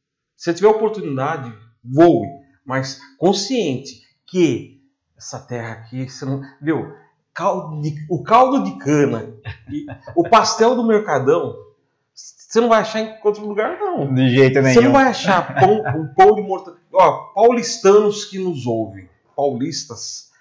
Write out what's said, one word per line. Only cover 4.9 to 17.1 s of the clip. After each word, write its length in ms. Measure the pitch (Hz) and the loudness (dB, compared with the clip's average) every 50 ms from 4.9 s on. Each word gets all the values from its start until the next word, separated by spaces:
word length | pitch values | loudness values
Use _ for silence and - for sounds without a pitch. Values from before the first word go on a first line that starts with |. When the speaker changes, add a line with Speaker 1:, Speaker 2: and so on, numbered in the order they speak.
| _ _ _ _ _ | _ _ _ _ _
Speaker 1:
essa 220 | _ - - - 113 | _ -18 -16 -16 -16
terra 340 | - _ 120 120 113 113 113 | -14 _ -12 -10 -10 -12 -14
aqui, 340 | 113 - - 127 127 131 131 | -16 -18 -14 -12 -12 -12 -12
você 140 | - - 143 | -12 -12 -8
não, 180 | 131 139 139 135 - _ _ | -8 -8 -8 -10 -14 _ _
viu? 320 | 143 156 160 123 104 - - - _ _ _ _ _ _ _ | -6 -4 -4 -4 -6 -10 -16 -20 _ _ _ _ _ _ _
Caldo 480 | - 170 196 180 185 - 160 156 151 | -4 -2 -2 -2 -4 -8 -10 -10 -8
de, 140 | 147 156 151 - - - | -8 -8 -8 -8 -8 -6
o 140 | 180 - - | -6 -6 -2
caldo 400 | - 220 247 262 262 277 269 196 | 2 4 4 4 4 2 -2 -2
de 140 | 190 185 | -4 -8
cana, 560 | - - 139 151 147 143 120 117 113 107 - - - _ - - - _ - | -6 -2 0 2 2 2 0 0 -6 -8 -12 -18 -16 _ -16 -16 -16 _ -12
e 160 | 285 - - - 131 - _ - - | -12 -12 -12 -12 -18 -18 _ -6 -2
o 80 | 170 165 - | -2 2 4
pastel 460 | - - - - - - 220 233 254 | 4 4 4 2 0 2 2 2 2
do 100 | 247 226 | 2 2
Mercadão, 680 | 226 220 208 214 - 151 135 131 131 160 175 143 117 104 - - - _ _ _ _ _ _ _ _ _ | 2 2 2 2 0 -2 0 2 2 2 2 0 -4 -10 -14 -20 -20 _ _ _ _ _ _ _ _ _
você 480 | - - - _ _ - _ - 220 | -20 -20 -20 _ _ -20 _ -2 0
não 80 | 240 233 | 2 4
vai 100 | 226 220 | 2 2
achar 200 | 202 - - 220 | 2 -2 -6 -6
em 160 | 220 220 - - - | -8 -8 -10 -4 -2
outro 220 | 208 202 202 208 | -2 -2 -2 -8
lugar, 320 | 208 208 196 220 277 359 | -8 -4 -4 -4 -4 -4
não. 360 | 349 415 381 359 240 147 139 131 | -6 -6 -6 -4 -4 -4 -2 0
Speaker 2:
De 160 | 127 131 127 | 0 2 2
jeito 320 | 120 135 135 131 131 139 | 4 4 4 4 4 2
nenhum. 120 | 135 131 127 | 2 4 4
Speaker 1:
Você 80 | 233 | 6
não 120 | 240 269 269 | 4 6 4
vai 140 | 269 269 | 4 2
achar 520 | 254 226 - - - 190 175 160 - 143 - | 2 0 -2 -2 0 0 0 0 -2 0 2
pão, 220 | 185 190 214 214 - 143 143 160 | 2 2 2 0 0 -4 -6 -6
o 120 | 156 135 - | -6 -4 4
pão 200 | 185 190 208 214 | 6 6 6 6
de 60 | 208 | 2
mortandela. 380 | 190 190 190 180 - 175 - _ _ _ - | -2 -6 -8 -8 -8 -16 -20 _ _ _ 4
Ó, 180 | 190 180 156 | 4 4 4